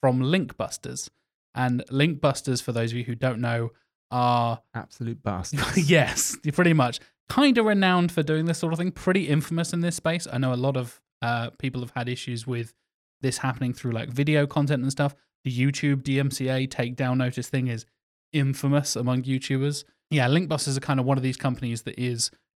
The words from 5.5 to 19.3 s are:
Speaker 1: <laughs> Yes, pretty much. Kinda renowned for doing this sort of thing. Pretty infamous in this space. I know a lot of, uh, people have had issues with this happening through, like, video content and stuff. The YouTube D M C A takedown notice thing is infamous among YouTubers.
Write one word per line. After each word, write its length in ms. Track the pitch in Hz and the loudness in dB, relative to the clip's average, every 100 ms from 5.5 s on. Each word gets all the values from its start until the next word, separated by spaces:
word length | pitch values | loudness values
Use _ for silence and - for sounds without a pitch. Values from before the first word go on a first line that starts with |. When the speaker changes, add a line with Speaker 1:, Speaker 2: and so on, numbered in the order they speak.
| 143 - 190 151 | -4 0 2 4
Speaker 1:
<laughs> 0 | |
Yes, 480 | 165 117 - - - 151 | 4 4 0 -4 -4 -2
pretty 220 | 156 170 | 2 4
much. 260 | 156 123 - - _ - | 4 2 -2 -14 _ -2
Kinda 320 | - 285 233 | 4 4 6
renowned 480 | 214 202 190 180 175 | 4 4 4 4 2
for 120 | 165 | 2
doing 220 | 151 156 165 | 0 0 0
this 120 | 156 | 0
sort 140 | 160 | -2
of 60 | 165 | 0
thing. 120 | 180 | -2
Pretty 380 | - 185 190 165 | -2 0 0 2
infamous 420 | 147 - 170 165 | 0 0 -2 -2
in 80 | 170 | -2
this 160 | 170 - | -2 -2
space. 320 | 165 170 - | -2 -2 -2
I 60 | 127 | -2
know 160 | 131 | 0
a 20 | 123 | 0
lot 200 | 135 131 | 0 -2
of, 260 | 120 - _ _ | -4 -10 _ _
uh, 300 | 120 120 117 | -2 -2 -4
people 280 | - 131 127 | -6 -6 -6
have 140 | 120 127 | -6 -6
had 140 | 120 | -4
issues 360 | 123 - 117 117 | -6 -6 -6 -4
with 280 | 120 113 _ _ _ _ _ | -6 -6 _ _ _ _ _
this 180 | 135 - | -4 0
happening 340 | 165 120 123 | -2 -2 -4
through, 200 | - 123 | -2 -4
like, 160 | 113 123 | -4 -4
video 360 | 123 147 151 143 | -2 2 2 2
content 380 | - 151 139 | 2 2 2
and 80 | 135 | 0
stuff. 240 | 135 143 - _ _ 131 | 0 -2 -4 _ _ -4
The 60 | |
YouTube 520 | 123 139 139 143 139 | 2 2 2 0 0
D 160 | 139 135 | 0 0
M 100 | 139 | 0
C 200 | - 131 | -2 -2
A 180 | 131 131 | 0 -2
takedown 500 | - 120 123 127 127 | -4 -4 -2 0 0
notice 300 | 127 123 - | 0 -4 -4
thing 200 | 135 123 | -2 -2
is 180 | 113 - _ _ _ _ | -4 -8 _ _ _ _
infamous 640 | 151 135 135 139 143 143 117 | 0 0 2 2 2 0 -2
among 260 | 123 127 | 0 0
YouTubers. 600 | 127 | 0